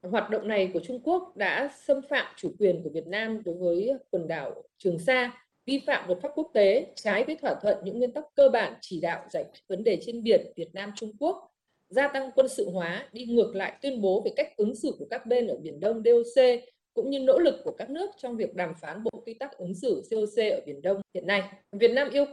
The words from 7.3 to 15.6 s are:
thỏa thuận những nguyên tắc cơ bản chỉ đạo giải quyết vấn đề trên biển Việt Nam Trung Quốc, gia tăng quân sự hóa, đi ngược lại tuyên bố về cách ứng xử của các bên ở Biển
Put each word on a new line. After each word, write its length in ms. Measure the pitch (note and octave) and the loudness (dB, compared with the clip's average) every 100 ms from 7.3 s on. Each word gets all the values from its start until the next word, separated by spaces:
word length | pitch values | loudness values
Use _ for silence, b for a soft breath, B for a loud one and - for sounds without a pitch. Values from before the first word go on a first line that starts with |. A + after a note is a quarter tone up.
| D#4 | -2
thỏa 180 | C4+ - | -4 -2
thuận 140 | G3+ - | 0 -2
những 140 | F#3 A3 | -2 -2
nguyên 140 | B3 | -2
tắc 120 | C4+ D4+ | -4 -6
cơ 140 | - - | 6 6
bản 220 | A3+ G3 A#2 | 6 0 -6
chỉ 200 | - E3+ | -10 -6
đạo 240 | E3 E3+ - | -4 -4 -6
giải 140 | E3 | -8
quyết 160 | - - _ | -8 -14 _
vấn 160 | F#3 | -2
đề 160 | A3+ F3+ - | 0 0 -4
trên 160 | A#3 | -6
biển 300 | A3+ G3 - - | 4 4 2 -10
Việt 180 | E3 | -10
Nam 180 | G3 G3+ G#3 | -10 -12 -10
Trung 160 | G#3+ G#3+ | -14 -4
Quốc, 340 | D4+ - - _ _ _ _ | -4 -4 -10 _ _ _ _
gia 200 | G3+ C#4 | 0 0
tăng 220 | C4+ C4 | 0 -2
quân 140 | B3 C4 | 2 2
sự 220 | - G3+ | 2 -4
hóa, 380 | F3+ E3+ F3+ - | -2 -4 -6 -10
đi 120 | A3 | -14
ngược 300 | A#3+ A#3 G3 | 0 4 4
lại 180 | F#3+ F#3+ - | 0 -6 -4
tuyên 180 | C#4 B3+ | -6 0
bố 220 | G3 F#3 | 2 2
về 60 | A3 - | 0 -2
cách 200 | - - | -4 0
ứng 200 | G#3+ C4+ | -2 0
xử 200 | D4+ - | -6 -6
của 80 | - | -8
các 160 | A#3 A3+ | -10 0
bên 200 | B3 A3+ | 0 0
ở 100 | |
Biển 240 | C#3 | -4